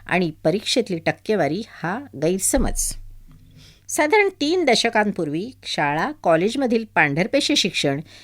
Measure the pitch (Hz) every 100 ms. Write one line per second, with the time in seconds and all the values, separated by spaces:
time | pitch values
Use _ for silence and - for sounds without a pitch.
0 | - 180 170 - 156 202 - 254 214 165
1 | 156 151 - 208 139 185 - - 170 233
2 | 285 139 160 190 - - 107 - - -
3 | - - - - - - - - - -
4 | 302 415 392 - 294 370 285 220 202 214
5 | 208 185 151 160 240 - - - 147 151
6 | 233 302 180 160 208 277 254 226 220 175
7 | 147 143 220 277 - 285 190 - 143 139
8 | - -